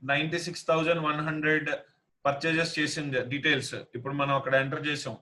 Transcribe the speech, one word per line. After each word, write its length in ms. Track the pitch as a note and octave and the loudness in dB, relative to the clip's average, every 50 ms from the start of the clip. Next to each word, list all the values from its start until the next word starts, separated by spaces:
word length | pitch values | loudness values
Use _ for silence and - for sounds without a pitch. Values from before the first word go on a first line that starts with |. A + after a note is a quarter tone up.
| C3 C3 | 0 0
నైంటీ 280 | C#3 D3 D#3 D#3+ E3 E3+ E3+ | 0 2 2 0 -2 -2 -4
సిక్స్ 180 | F3 D#3 - - - | -4 -8 -10 0 2
థౌజండ్ 320 | D#3+ D#3+ D#3+ D#3+ E3+ E3+ D#3 | 2 2 4 2 2 2 2
వన్ 140 | D3+ D3+ D3+ D#3 D#3 | 0 0 0 -2 -4
హండ్రెడ్ 420 | D#3 D#3 D3+ D#3 D#3 D#3 D3 D3 D3 - - _ _ _ _ _ _ _ _ | -4 0 2 2 2 2 2 -2 -6 -6 -8 _ _ _ _ _ _ _ _
పర్చేజెస్ 460 | C#3+ C#3+ C#3 D#3+ E3 D#3+ D#3+ E3 E3 - D#3+ | 0 0 2 0 0 2 2 0 0 0 0
చేసిన 440 | D3+ C#3+ - - D3 C#3+ C3+ B2+ B2 B2 B2 | -2 0 0 -4 -4 -2 -2 -2 -2 -2 -4
డీటెయిల్స్ 420 | C#3+ C3+ D#3 D3 C3+ A#2+ - - G#2+ - _ _ | 0 2 2 2 2 0 -4 -8 -8 -10 _ _
ఇప్పుడు 180 | A#2+ A#2+ C3+ C#3 C#3+ | -8 -6 -6 -2 -2
మనం 120 | C#3+ C#3 C#3 C#3 | 0 2 2 0
అక్కడ 160 | C3+ C3 C3+ C3+ C3+ | 2 4 4 4 4
ఎంటర్ 240 | C3+ C#3+ D#3 C#3+ D3+ | 4 -2 -4 -2 -4
చేసాం 280 | D3 C3+ - C3+ A2+ - | -4 -4 -4 -8 -10 -10